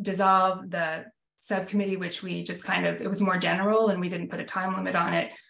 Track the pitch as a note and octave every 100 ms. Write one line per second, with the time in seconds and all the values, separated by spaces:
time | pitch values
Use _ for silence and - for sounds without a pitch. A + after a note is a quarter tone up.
0 | G3 F#3+ F#3+ F#3+ F#3 F#3 F#3+ E3+ D#3+ D#3+
1 | - _ _ _ - F#3+ F#3 G#3 G3 F#3+
2 | F3 - F#3 F3 E3+ F3 - F3+ F3 E3+
3 | F#3+ G3 G3 F3+ F3 F3 G3 A3 A3 F3+
4 | F3+ F3 E3+ F3 E3+ F#3+ F#3 F#3+ F#3 F#3
5 | F3 E3+ D3+ -